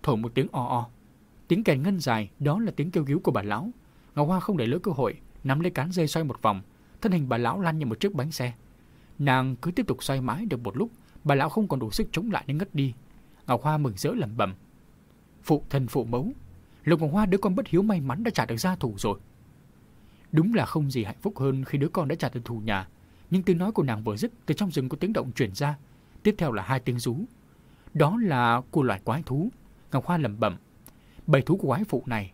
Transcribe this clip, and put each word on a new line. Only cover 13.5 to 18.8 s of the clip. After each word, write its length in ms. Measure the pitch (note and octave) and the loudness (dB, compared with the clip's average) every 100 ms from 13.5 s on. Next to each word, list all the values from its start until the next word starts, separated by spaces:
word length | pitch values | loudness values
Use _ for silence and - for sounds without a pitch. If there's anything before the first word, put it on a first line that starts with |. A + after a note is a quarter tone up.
| A#2+ | 0
Hoa 140 | D3+ D3+ | 2 2
mừng 160 | C#3 F#2 | 0 0
rỡ 140 | D3 | -2
lẩm 240 | A#3+ A#2 A2+ | -2 -4 0
bẩm: 160 | G2 F#2 - - - - - - - - | -2 -2 -18 -20 -20 -20 -20 -20 -20 -16
"Phụ 200 | - D3+ - | 0 0 2
thân 180 | C#3 B2+ | -2 0
phụ 160 | C#3+ | -2
mẫu, 280 | A2+ A#2+ F#3 C#4+ - - - - | -2 -2 -4 -8 -16 -20 -20 -4
Lục 180 | - D#3+ | 2 2
Ngọc 100 | D#3 | 2
Hoa 140 | F#3 | 2
đứa 120 | G#3 G3 | 2 2
con 180 | G#3 | 2
bất 120 | F#3 A3 | 0 2
hiếu 140 | E3 | 2
may 200 | G#3+ F#3 | 4 2
mắn 220 | C3+ C#3+ | 0 -2
đã 80 | A3+ | 0
trả 140 | F3 | 0
được 120 | A2+ A2+ | -2 0
gia 180 | F#3 | -2
thủ 200 | F#3 | 0